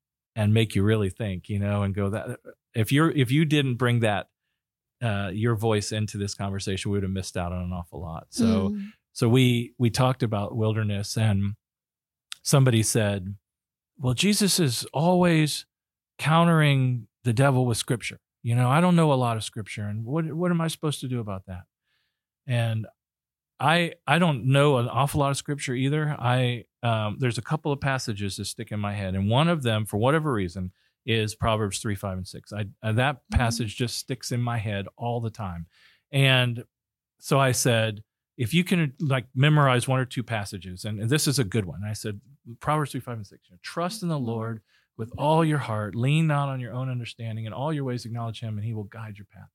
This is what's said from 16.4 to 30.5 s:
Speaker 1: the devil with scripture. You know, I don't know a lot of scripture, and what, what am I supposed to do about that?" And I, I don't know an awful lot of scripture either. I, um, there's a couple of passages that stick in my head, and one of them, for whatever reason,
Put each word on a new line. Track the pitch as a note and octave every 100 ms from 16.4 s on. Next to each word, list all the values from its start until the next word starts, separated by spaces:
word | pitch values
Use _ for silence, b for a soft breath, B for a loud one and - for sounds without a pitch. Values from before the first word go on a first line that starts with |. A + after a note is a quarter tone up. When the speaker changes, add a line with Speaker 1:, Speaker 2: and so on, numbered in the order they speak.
| E3+ D#3+ D3 C3+ B2+ B2 - _
Speaker 1:
the | B2
devil | A2 C#3 B2+ B2
with | A2+
scripture. | - B2 - - _ _
You | A#2+ A#2+
know, | B2
I | D3+
don't | F3+ E3+
know | D#3
a |
lot | C3 A#2+ A2
of |
scripture, | - A#2 G2 - G#2
and | G#2
what, | A2+ D#3+ D#3+
what | D#3+ F3+
am | E3+
I | E3
supposed | - D#3 -
to | B2+
do | B2
about | G#2 F#2+ F#2+
that?" | F2+ - _ _ _ _ _ _ _ C3+
And | A#2+ A#2 A2 G#2+ _ _ _ _ _ _ -
I, | C#3 E3+ E3 - -
I | D#3+
don't | F3 B2+ B2+
know | C#3 D3 B2+
an | A#2+
awful | A#2 C#3 D3+
lot | C#3
of | C3+
scripture | - C#3 -
either. | B2 C3+ D#3 D3+ -
I, | A#2+ B2+ B2 A#2+ - -
um, | A#2 A2 G#2+ G2+
there's | B2+ A2+
a |
couple | - D#3 D#3+
of | C3+
passages | C#3+ C3 - G2+ G2 G2+
that | G2
stick | - A2
in | G#2
my | G#2
head, | G#2 F#2+
and | G2 G2+
one | B2 E3+
of | E3
them, | A#2+ G#2+
for | G#2 G#2
whatever | B2 D#3 D#3
reason, | A2 F2+